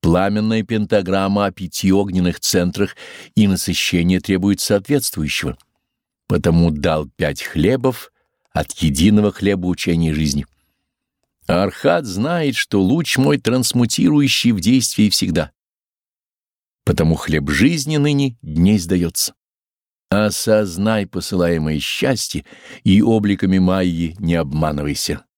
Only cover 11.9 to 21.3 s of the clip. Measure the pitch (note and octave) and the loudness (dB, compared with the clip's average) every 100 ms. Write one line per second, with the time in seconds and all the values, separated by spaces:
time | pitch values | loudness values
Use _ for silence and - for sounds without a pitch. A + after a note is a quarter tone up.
11.9 | E3+ C3 F#2 C3 F3 D3+ A#2 - G2+ F#2+ | 0 -2 -4 -2 -2 -2 -2 -2 0 2
12.9 | D3 E3 - C3+ D3 A#2 B2 A#2+ B2 A#2 | 0 0 0 2 2 0 0 0 0 0
13.9 | - - D3+ C#3 - A#2+ G#2+ F2 C3 A2+ | 2 2 4 2 2 2 2 2 2 2
14.9 | - G#2+ - F#2 E2+ D2 _ _ _ _ | 2 2 2 -2 -2 -4 _ _ _ _
15.9 | _ _ _ _ _ _ _ _ _ - | _ _ _ _ _ _ _ _ _ -4
16.9 | - D#2+ D#2+ - D#2 C#2+ D2 B2 E3 C#3 | 0 2 0 0 -2 0 2 2 2 -2
17.9 | D#3 D3 C#3+ C#3 A#2+ E2 D#2 F2+ G#2+ E2 | 0 0 2 -2 -4 -8 2 4 2 0
18.9 | F2+ E2+ - - _ _ _ _ _ _ | -2 -2 -4 -6 _ _ _ _ _ _
19.9 | _ _ G2 G#2+ G2+ - G#2+ G#2 E2+ G#2 | _ _ 0 0 -2 2 2 2 -2 0
20.9 | A2 G2 F#2 - | 0 -2 -6 -4